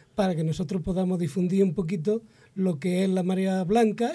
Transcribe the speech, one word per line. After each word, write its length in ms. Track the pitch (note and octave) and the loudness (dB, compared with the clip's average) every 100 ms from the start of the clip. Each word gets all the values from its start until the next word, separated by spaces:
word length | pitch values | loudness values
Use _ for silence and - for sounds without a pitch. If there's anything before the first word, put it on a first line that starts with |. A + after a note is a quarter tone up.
| _ - | _ 0
para 180 | F#3+ | 0
que 100 | E3 | 0
nosotros 380 | D#3+ D#3 E3+ F#3+ | -2 -2 -4 -4
podamos 380 | F#3+ F#3 F#3 F3+ | -2 -2 0 0
difundir 420 | E3 F#3+ F3+ F#3+ | -2 -2 0 2
un 100 | G3 | 2
poquito 480 | D#3+ E3 F#3 D3+ A3 - _ - - | 0 -4 -2 -2 -2 -4 _ -12 -4
lo 240 | F#3 D3 | -2 -2
que 240 | F3+ F3+ | -2 0
es 60 | F#3+ | 2
la 120 | F#3 | 0
Marea 400 | F3+ F#3 F#3+ F#3+ F3 | 0 0 0 0 2
Blanca 480 | A3+ A3+ G3+ A#3 | 4 2 2 -4